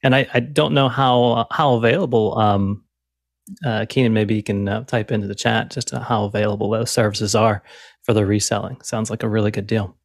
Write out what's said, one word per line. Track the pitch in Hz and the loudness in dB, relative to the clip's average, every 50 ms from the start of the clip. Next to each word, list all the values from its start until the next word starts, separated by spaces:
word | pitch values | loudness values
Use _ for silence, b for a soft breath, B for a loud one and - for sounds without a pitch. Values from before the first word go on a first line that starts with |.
And | - 135 127 | 4 4 4
I, | 139 135 - - | 4 2 2 -2
I | 127 | -2
don't | 117 147 143 151 151 147 151 | -2 0 0 0 0 2 2
know | 143 135 127 | 2 2 2
how, | 120 135 135 127 123 123 123 | 2 2 2 4 4 4 4
uh, | 120 117 117 113 - | 4 2 0 -2 -2
how | - - 156 143 123 | -2 0 2 2 2
available, | 113 117 113 127 180 190 131 123 113 107 104 - 113 | 4 4 2 2 2 0 0 2 2 2 2 2 2
um, | 110 104 101 101 98 95 104 104 _ _ _ _ _ _ _ _ _ _ _ _ _ - 196 - 170 | 2 2 4 2 0 0 -2 -6 _ _ _ _ _ _ _ _ _ _ _ _ _ -20 -18 -8 -4
uh, | 127 110 107 107 - | -4 -2 -2 -4 -2
Keenan, | - 135 127 113 | 0 2 2 4
maybe | 113 110 107 101 107 | 4 2 2 0 0
you | 107 | -2
can, | - - 104 101 101 98 | -2 -2 -2 -2 -2 -2
uh, | 104 110 127 | -4 -4 -4
type | - - 117 104 - | -4 -4 -4 -2 -2
into | 120 107 101 | -4 -4 -4
the | 98 101 | -6 -8
chat | - - 117 113 113 113 - | -4 -2 -2 -2 -2 -4 -4
just, | - 135 - - - | -8 -10 -10 -8 -8
uh, | 123 | -10
how | 117 - 117 107 104 | -4 -2 -2 -2 -2
available | 101 107 104 107 107 104 101 107 101 | -2 -2 -2 -2 -2 -2 -2 -2 -2
those | 110 110 117 - | -2 -2 -2 -2
services | - - 110 104 101 - 107 101 - | 0 0 0 0 0 -2 -4 0 2
are | 107 110 110 104 104 B B B B B B B B | 2 4 2 2 0 B B B B B B B B
for | _ - | _ 0
the | 110 107 104 | 2 2 2
reselling. | 98 104 104 101 - 110 101 101 95 131 - | 2 2 0 0 0 -2 -4 -4 -8 -12 -12
Sounds | - - - 110 110 - | -10 -8 -6 -6 -4 -4
like | 110 113 | -6 -4
a | - 110 | -4 -2
really | 107 110 104 104 | 0 0 0 0
good | 104 - 98 | -2 -2 -4
deal. | 104 113 110 101 92 - _ | -2 -2 -2 -2 -4 -8 _